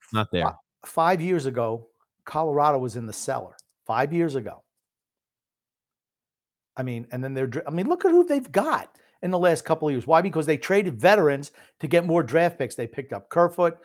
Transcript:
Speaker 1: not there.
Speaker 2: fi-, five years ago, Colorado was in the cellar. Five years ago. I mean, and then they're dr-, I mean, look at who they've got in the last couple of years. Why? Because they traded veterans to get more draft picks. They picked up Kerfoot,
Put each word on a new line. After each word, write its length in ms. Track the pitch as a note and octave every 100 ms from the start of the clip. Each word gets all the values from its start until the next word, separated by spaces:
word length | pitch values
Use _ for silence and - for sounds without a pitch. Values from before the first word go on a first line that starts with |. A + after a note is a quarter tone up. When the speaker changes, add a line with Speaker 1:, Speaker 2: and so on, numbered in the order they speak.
| -
Speaker 1:
not 180 | A2 G#2
there. 120 | F2+ -
Speaker 2:
fi-, 80 | - _ _ -
five 340 | - E3 F#3
years 260 | F3 F3 C3+
ago, 420 | B2 A#2 A#2 - _ _ _
Colorado 540 | - D#3 D#3+ C#3+ D3 C#3
was 180 | B2+ A#2
in 100 | A2+
the 60 |
cellar. 440 | - - C3 F2+ - _ _ -
Five 260 | A2+ C#3+
years 220 | E3+ E3
ago. 300 | C3+ G2 - _ _ _ _ _ _ _ _ _ _ _ _ _ _ _ _ _ _ _ _ _ -
I 60 |
mean, 240 | B2+ A#2 -
and 120 | B2+
then 120 | C3+
they're 120 | C3+ C3
dr-, 200 | C3 -
I 40 |
mean, 180 | E3 A3
look 160 | F4
at 60 | F#4+
who 140 | F4
they've 260 | F4 C#4+ C4
got 460 | F#3+ D4 - - _ _ -
in 80 | F3+
the 80 | F3+
last 260 | F3 D#3+
couple 240 | - D#3+ D3+
of 40 |
years. 120 | C3 B2
Why? 140 | D#3+
Because 260 | F#3 D#3 D3+
they 100 | D3+
traded 440 | - G3+ F3+ A2+
veterans 520 | E3 G#3 D3+ C#3 C#3+ - - -
to 80 | D3
get 180 | E3+ F3
more 160 | E3+
draft 360 | A#2 E3 E3+ E3+
picks. 160 | B2
They 120 | - A#2
picked 260 | - -
up 160 | G2+ -
Kerfoot, 480 | E3+ F3 F3 E3+ E3